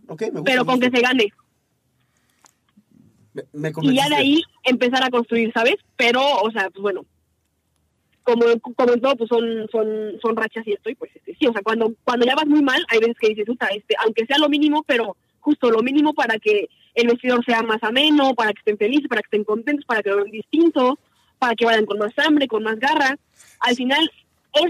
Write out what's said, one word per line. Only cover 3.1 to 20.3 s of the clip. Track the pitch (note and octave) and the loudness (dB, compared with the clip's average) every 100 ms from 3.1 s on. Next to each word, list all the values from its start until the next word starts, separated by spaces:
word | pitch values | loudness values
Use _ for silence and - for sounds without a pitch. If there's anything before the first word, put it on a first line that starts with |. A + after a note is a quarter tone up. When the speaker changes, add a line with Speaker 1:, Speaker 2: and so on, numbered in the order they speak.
| _ _ | _ _
Speaker 1:
Me, | - - | -18 -16
me | D3 D#3 | -10 -8
Speaker 2:
Y | |
ya | |
Speaker 1:
convenciste. | D#3 C4+ C4 C#4+ | -2 0 2 2
Speaker 2:
de | C#4+ | 0
ahí | C4+ D#4 - _ | 2 0 -2 _
empezar | C4+ B3+ B3 C4 | -2 0 0 0
a | C4 | 0
construir, | B3 A#3 A#3 A3+ | -2 -2 -2 -2
¿sabes? | A3+ A#3+ G4+ _ - | 0 0 0 _ -2
Pero, | A#3+ B3 C#4 B3 | 0 2 2 0
o | A3 | -2
sea, | A3 F#3+ | -2 -6
pues | G3 | -4
bueno, | G3+ F3+ - _ _ _ _ _ _ _ _ _ _ _ | -6 -6 -10 _ _ _ _ _ _ _ _ _ _ _
como, | - A#3 A#3 A#3 | -2 2 2 2
como | - A#3+ B3 | -2 0 2
en | A#3+ | 2
todo, | C4 C4 | 0 -2
pues | A3+ | 0
son, | A#3 A#3 A3+ G#3+ | -2 -2 -4 -4
son, | A3+ G#3+ G#3+ G#3+ F#3+ | -4 -2 -4 -8 -6
son | A#3 A3 | -4 -4
rachas | A3 A3+ A3 | -6 -8 -6
y | |
esto, | G3+ A3 | -6 -8
y | |
pues, | C4+ - | -12 -14
este, | _ - - | _ -20 -2
sí, | C4 | -2
o | |
sea, | A3 | 0
cuando, | G3+ A3+ A3 A3+ | -2 -2 -2 -2
cuando | - A#3+ | -4 0
ya | A#3+ C#4+ | 0 2
vas | D4+ | 2
muy | D4+ | 2
mal, | C#4 C4+ F4 | 2 0 0
hay | A3+ | 0
veces | A#3 A#3+ | 0 0
que | A3 | -2
dices, | G#3+ G#3 | 0 -6
"Uta, | B3 G#3+ | -4 -4
este, | G3+ - G#3 | -6 -4 -2
aunque | A3 A3+ A3+ | -2 -2 -2
sea | C#4+ | 0
lo | D4+ | 2
mínimo, | D4 D4+ D4+ D4+ | 2 2 0 0
pero | B3 A3 - _ _ | -2 -2 -10 _ _
justo | C#4+ D4 B3 | -2 0 2
lo | A3 | 2
mínimo | A#3+ C#4+ D4+ | 2 2 2
para | D4+ A#3+ G#3+ | 0 -2 0
que | G#3+ G#3 E3 _ _ | 0 0 -2 _ _
el | A#3 A#3+ | 0 2
vestidor | A#3+ B3+ B3 | 2 0 0
sea | A#3+ A#3 | 2 0
más | A3+ G#3+ | 0 -2
ameno, | A3 B3+ D4+ D4 C4+ | 0 2 4 4 4
para | B3 G#3+ | 2 -2
que | G#3 | -2
estén | - G#3 | -4 -2
felices, | G#3+ C#4+ C#4 | 0 0 -2
para | A3 | -4
que | - | -2
estén | G#3 | -4
contentos, | G#3 G#3+ A3+ D4 | -2 -4 -4 -4
para | - A3 | -4 -4
que | G3+ | -2
lo | G3+ | -2
vean | G3+ | -4